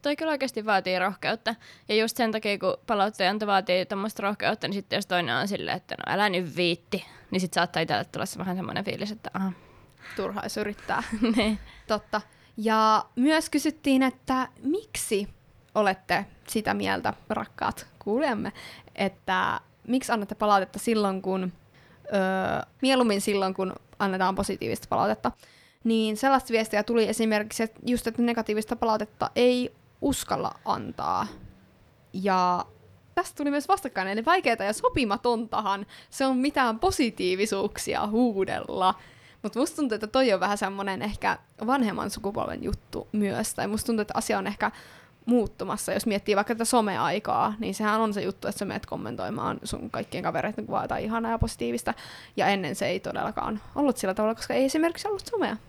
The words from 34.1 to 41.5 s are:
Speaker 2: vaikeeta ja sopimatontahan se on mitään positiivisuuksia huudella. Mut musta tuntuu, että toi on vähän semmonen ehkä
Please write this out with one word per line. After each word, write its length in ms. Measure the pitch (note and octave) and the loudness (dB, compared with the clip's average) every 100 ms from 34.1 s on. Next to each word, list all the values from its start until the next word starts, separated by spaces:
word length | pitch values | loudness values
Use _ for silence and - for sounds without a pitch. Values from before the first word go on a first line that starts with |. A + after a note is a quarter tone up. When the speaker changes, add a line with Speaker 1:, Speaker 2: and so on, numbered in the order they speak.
| G#3 | -2
Speaker 2:
vaikeeta 400 | B3 F#4 C#4 A#3 | 2 4 4 2
ja 80 | G3 | 0
sopimatontahan 1120 | G#3+ B4+ E4+ A3+ G3+ A#3+ A#3 A3 G3 G#3 G3 G#3 - - | 0 0 2 0 2 2 0 0 -2 -2 -4 -6 -16 -16
se 160 | - C4+ | -2 2
on 100 | B3+ | 2
mitään 420 | C#4 D4 B3 A3 | 2 2 2 2
positiivisuuksia 1300 | F#4 F#4+ A#3+ - F3+ F#3 G#3 G3 G#3 - - - G#3+ | 0 2 0 2 0 2 0 0 -2 -4 -4 -2 0
huudella. 880 | A3 B3 G3 G3 - - - F#3 F#3 - - - - | 2 2 2 -2 -2 -4 0 2 0 -10 -20 -20 -10
Mut 120 | G#3+ | -6
musta 220 | A3+ D4+ - | -2 -2 0
tuntuu, 180 | C#4 | -2
että 120 | G#3+ G#3+ | -2 0
toi 260 | C4 C4 | 2 4
on 80 | F#3+ | 4
vähän 180 | F#3+ G#3 | 2 0
semmonen 440 | G3 G3 G3 F#3+ | -2 -2 -4 -2
ehkä 360 | G#3 G3+ G3 F3+ _ | -4 -2 -2 -2 _